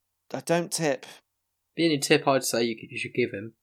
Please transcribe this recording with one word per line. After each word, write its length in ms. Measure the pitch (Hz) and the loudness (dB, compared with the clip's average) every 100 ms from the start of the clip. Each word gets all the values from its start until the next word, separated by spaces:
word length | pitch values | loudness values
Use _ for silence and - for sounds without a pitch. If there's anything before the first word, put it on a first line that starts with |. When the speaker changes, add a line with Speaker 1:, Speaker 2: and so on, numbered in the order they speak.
| _ _ _ | _ _ _
Speaker 1:
I 60 | - | -8
don't 300 | - 170 170 | 0 0 0
tip. 360 | - 160 131 - - _ _ _ _ _ - | -2 0 -2 -6 -20 _ _ _ _ _ 0
Speaker 2:
The 80 | 165 | 2
only 120 | 147 | 2
tip 300 | - 147 147 | 4 4 4
I'd 160 | 135 | 2
say 180 | - 117 | 2 0
you 140 | 120 110 | 0 -2
could, 120 | - | -8
you 60 | 117 | -10
should 160 | - | -6
give 160 | - 120 | -2 -2
him 220 | 101 113 _ | -2 -12 _